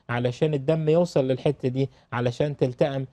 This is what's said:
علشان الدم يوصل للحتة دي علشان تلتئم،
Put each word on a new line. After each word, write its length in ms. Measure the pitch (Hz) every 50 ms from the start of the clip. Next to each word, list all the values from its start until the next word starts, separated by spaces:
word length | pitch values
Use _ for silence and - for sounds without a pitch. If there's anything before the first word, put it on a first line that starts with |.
| _ -
علشان 460 | 120 123 123 123 120 - 165 156 151
الدم 340 | 143 131 139 160 165 156 151
يوصل 400 | 156 170 175 170 - 151 131 131
للحتة 400 | 131 127 - 151 139 - - 131
دي 220 | 127 131 135 131 - _ _ _
علشان 440 | 117 120 123 123 120 - 147 151 143
تلتئم، 500 | - 147 131 123 - 165 143 139 135 135 -